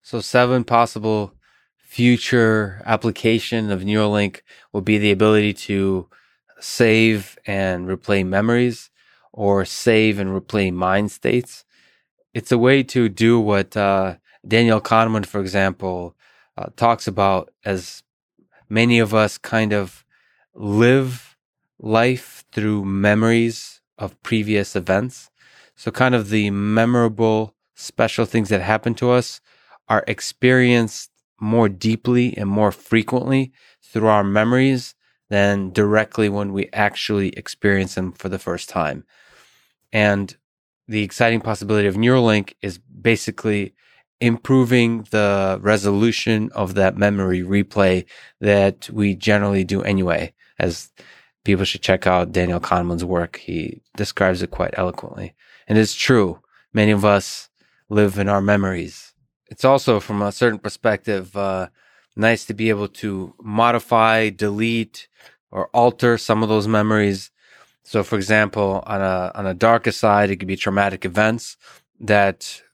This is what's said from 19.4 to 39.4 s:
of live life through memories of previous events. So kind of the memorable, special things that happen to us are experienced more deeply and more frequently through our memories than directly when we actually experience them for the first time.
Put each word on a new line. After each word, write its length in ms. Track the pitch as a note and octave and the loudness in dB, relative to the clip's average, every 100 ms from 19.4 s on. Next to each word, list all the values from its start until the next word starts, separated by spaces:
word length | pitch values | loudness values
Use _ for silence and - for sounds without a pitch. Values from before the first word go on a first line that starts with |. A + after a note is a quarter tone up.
| - A2+ G#2+ | -4 -2 0
of 320 | G#2 F#2 - _ _ _ _ _ - | -2 -4 -12 _ _ _ _ _ -12
live 840 | G#2 G#2 A#2+ C3+ C3 B2 - _ _ _ _ _ | -2 2 4 4 0 -8 -16 _ _ _ _ _
life 640 | A2 A2+ A#2+ B2 - - _ | -2 2 2 0 -8 -20 _
through 340 | - G#2+ G#2 G2 | -4 -2 -2 -2
memories 960 | G2 G#2 G#2+ A2+ A#2 A#2 A2 - - _ - | 0 2 4 4 2 0 -4 -18 -20 _ -14
of 240 | G#2+ _ | -14 _
previous 540 | - A2 G#2 G#2 G2 G2 | -4 -4 0 -2 -2 -6
events. 560 | F2 F#2+ B2+ - - _ _ _ _ _ | 0 0 -2 -10 -20 _ _ _ _ _
So 140 | - | -10
kind 240 | - B2+ | 0 2
of 160 | B2 G2+ | 2 0
the 220 | G#2+ G#2 | 0 0
memorable, 1040 | G2+ G#2 A2 A#2 B2 A#2+ A2 A2+ A2 A2 _ _ | -2 0 0 2 2 0 0 0 0 -4 _ _
special 520 | _ - - A#2 - A2+ | _ -12 -2 -2 0 -2
things 240 | A#2+ G2+ | -2 0
that 120 | G2+ | -2
happen 320 | F2+ A2 A#2+ A2+ | 0 -2 -2 -2
to 140 | B2 | 0
us 320 | B2 A#2+ - _ _ _ _ _ | 0 0 -12 _ _ _ _ _
are 140 | G#2+ - | -2 -2
experienced 1000 | A2 - - B2+ B2+ B2 A#2+ A2 - - _ _ _ | -8 -10 0 4 4 4 4 0 -6 -18 _ _ _
more 280 | G#2+ A#2 A2 | -2 2 2
deeply 720 | F#2 A2 A2 B2 B2 B2 - | 0 -2 -2 0 0 0 -2
and 100 | G2+ | -4
more 240 | G2+ G#2 | 0 0
frequently 800 | - - A2+ G#2+ B2+ B2+ C3+ C3 _ _ _ | -2 0 0 0 -4 0 -2 -2 _ _ _
through 260 | _ A2+ A2 | _ 0 2
our 160 | G#2+ | 4
memories 680 | G2 G#2 A2+ B2+ C3+ B2+ - _ _ _ _ | 2 0 2 2 2 0 -6 _ _ _ _
than 420 | G2+ G2+ G2+ F#2+ | 0 2 0 -2
directly 580 | F#2 G#2 G#2+ G#2+ - G#2 | 0 2 2 0 0 0
when 240 | G2+ G2+ | 0 -4
we 160 | G2 F#2+ | -4 -6
actually 580 | - G#2 - - G#2 G2 | -2 -2 -2 -4 -2 -2
experience 680 | - - - G#2 G2 F#2+ - | -6 -16 -2 0 2 -2 -4
them 160 | F#2 | -8
for 180 | - F#2+ | -8 -10
the 80 | F#2+ | -8
first 320 | - F2 - | -8 -8 -6
time. 340 | - D#2 C#2 - _ _ _ | -4 -4 -6 -14 _ _ _